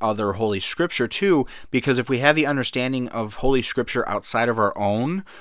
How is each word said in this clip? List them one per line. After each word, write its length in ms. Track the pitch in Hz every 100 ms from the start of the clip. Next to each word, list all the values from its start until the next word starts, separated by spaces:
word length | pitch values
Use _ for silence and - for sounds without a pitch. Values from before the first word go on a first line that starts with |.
other 320 | 113 107 104
Holy 260 | 98 113 98
Scripture 480 | - - 170 - 117
too, 380 | - 202 160 123 - -
because 300 | 131 131 127
if 100 | 123
we 80 | 127
have 180 | 139 156
the 120 | 143
understanding 600 | 139 120 131 127 131 123
of 260 | 117 107 -
Holy 260 | 131 135
Scripture 460 | 120 - 120 127 -
outside 400 | 104 - 117 120
of 80 | 113
our 180 | 104 -
own, 480 | 101 107 131 185 - -